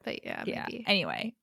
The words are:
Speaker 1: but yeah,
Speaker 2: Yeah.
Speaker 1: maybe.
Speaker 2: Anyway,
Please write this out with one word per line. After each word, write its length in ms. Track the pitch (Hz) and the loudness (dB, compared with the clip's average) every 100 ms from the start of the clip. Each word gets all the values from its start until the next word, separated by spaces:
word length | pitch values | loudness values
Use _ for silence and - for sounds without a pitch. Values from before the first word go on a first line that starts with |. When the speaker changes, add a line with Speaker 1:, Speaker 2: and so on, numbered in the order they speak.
Speaker 1:
but 200 | - - | -4 -4
yeah, 180 | - - - | -4 -4 -2
Speaker 2:
Yeah. 180 | - - | -2 -4
Speaker 1:
maybe. 160 | - 226 | -2 4
Speaker 2:
Anyway, 480 | 196 156 - 226 - | 4 4 0 -4 -6